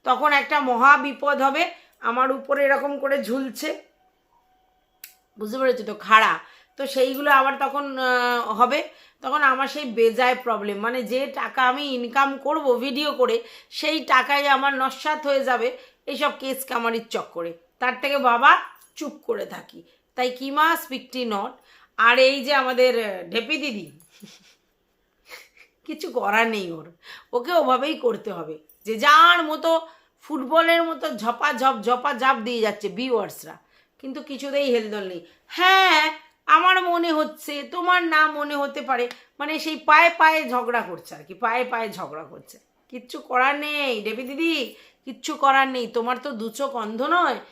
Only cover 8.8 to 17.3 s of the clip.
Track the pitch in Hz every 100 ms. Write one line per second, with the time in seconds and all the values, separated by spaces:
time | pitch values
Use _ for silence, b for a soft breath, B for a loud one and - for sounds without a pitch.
8.8 | 311 b b _ 262 294 285 262 262 285
9.8 | 277 220 226 220 247 247 247 214 202 202
10.8 | 220 254 208 254 277 277 233 269 254 269
11.8 | 294 247 240 269 277 277 269 311 285 233
12.8 | 269 262 294 254 240 233 B B B -
13.8 | 302 311 311 262 247 285 285 269 277 269
14.8 | 262 - 311 302 277 269 254 240 247 254
15.8 | B B - 262 285 285 269 262 - 240
16.8 | 233 226 220 202 -